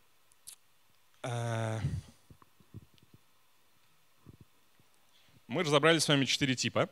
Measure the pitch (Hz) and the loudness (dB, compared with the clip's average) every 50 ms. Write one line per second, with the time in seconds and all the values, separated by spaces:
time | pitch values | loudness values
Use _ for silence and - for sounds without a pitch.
0 | _ _ _ _ _ _ - _ _ - - - _ _ _ _ _ _ _ _ | _ _ _ _ _ _ -20 _ _ -20 -20 -20 _ _ _ _ _ _ _ _
1 | _ _ _ _ - 131 120 120 117 117 113 113 113 110 110 110 - - - - | _ _ _ _ -10 -8 -8 -6 -6 -4 -4 -4 -4 -4 -4 -4 -4 -4 -4 -6
2 | - - - _ _ _ - - - - _ _ - _ - - - - - - | -10 -14 -20 _ _ _ -20 -20 -20 -20 _ _ -20 _ -20 -20 -20 -20 -20 -20
3 | - - - - - - - _ _ _ _ _ _ _ _ - - _ _ _ | -20 -20 -20 -20 -20 -20 -20 _ _ _ _ _ _ _ _ -20 -20 _ _ _
4 | _ _ _ _ _ - - _ - _ _ _ _ _ _ - - _ _ _ | _ _ _ _ _ -20 -20 _ -20 _ _ _ _ _ _ -20 -20 _ _ _
5 | _ _ _ - - - - - _ - 117 160 185 147 151 143 143 160 165 156 | _ _ _ -20 -20 -20 -20 -20 _ -6 -4 -2 0 2 2 4 6 6 4 4
6 | - - 147 139 131 120 - - 147 131 127 - - 117 - 117 143 - | 4 2 4 2 4 0 0 0 0 0 0 -2 -2 -2 0 0 -2 -2